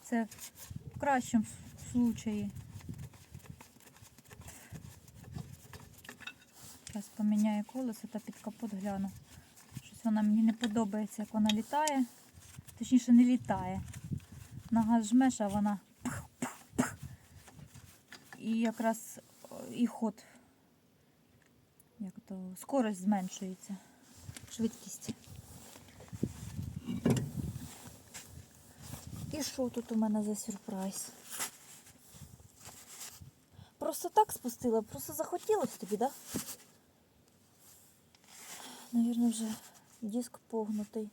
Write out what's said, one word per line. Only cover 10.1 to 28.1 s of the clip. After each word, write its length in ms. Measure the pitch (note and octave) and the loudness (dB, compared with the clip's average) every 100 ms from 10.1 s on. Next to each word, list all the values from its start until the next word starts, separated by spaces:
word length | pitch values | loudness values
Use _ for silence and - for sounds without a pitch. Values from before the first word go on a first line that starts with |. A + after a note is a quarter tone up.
| G#3+ | 4
мені 200 | G#3 G#3+ | 6 8
не 100 | A3+ | 6
подобається, 680 | A3+ A#3 A3 G#3 G#3+ G#3+ - | 4 0 2 2 0 -4 -6
як 120 | G#3 | -4
вона 160 | A3 G#3+ | 4 4
літає. 540 | G#3+ A3 C#4+ D4+ C#4 B3 - - - - - - - | 4 2 2 4 4 2 -2 -20 -20 -20 -20 -20 -10
Точніше, 340 | A#3 B3+ - | 4 4 10
не 120 | A#3+ | 10
літає. 580 | B3 B3+ - F#3+ F#3 F#3+ - - - - - - - - - | 10 6 2 -2 0 -4 -8 -12 -8 -8 -8 -20 -16 -16 2
На 120 | A3+ | 2
газ 260 | A3 A#3 G#3+ | 6 4 6
жмеш, 320 | B3 C4 - | 6 6 4
а 80 | G3+ | 0
вона 300 | G#3 G#3 G3+ - _ | 2 2 0 -6 _
пх, 220 | - - - - | -8 -6 -10 -8
пх, 200 | - - - - | -8 -8 -8 -2
пх. 200 | - - - - - - - - - - - - _ - - - | -2 -2 -14 -16 -20 -20 -20 -20 -20 -20 -20 -20 _ -20 -20 -8
І 200 | A3+ A3+ | -2 2
якраз, 640 | A3+ A3+ A3+ A3 - - - - - | 2 2 0 0 -6 -16 -20 -20 -16
о, 60 | - - | -12 -10
і 120 | A#3 A#3+ | 2 0
ход. 380 | - A3+ - - - - _ _ _ _ _ _ _ _ _ _ _ _ _ _ - | 2 -2 -2 -18 -20 -20 _ _ _ _ _ _ _ _ _ _ _ _ _ _ -12
Як 160 | F#3+ - - | -12 -12 -12
то, 280 | F#3+ F#3 F#3 | -10 -10 -12
скорость 400 | - C#4 A3 F#3+ | -2 2 2 0
зменшується. 760 | F#3 G3+ F#3 - F#3+ F#3 - G3 - - - - - - - | 2 2 2 -6 -8 -10 -12 -14 -14 -20 -20 -18 -16 -14 -14
Швидкість. 600 | - A3 - G3+ - - - - - - - - - - - - - - - - - - - - - - - - - - - - - - - - | -2 -2 -2 -14 -12 -10 -10 -12 -18 -16 -18 -18 -20 -20 -20 -16 -4 -4 -4 -10 -8 -8 -8 -6 0 4 4 2 -4 -6 -8 -12 -14 -18 -18 -18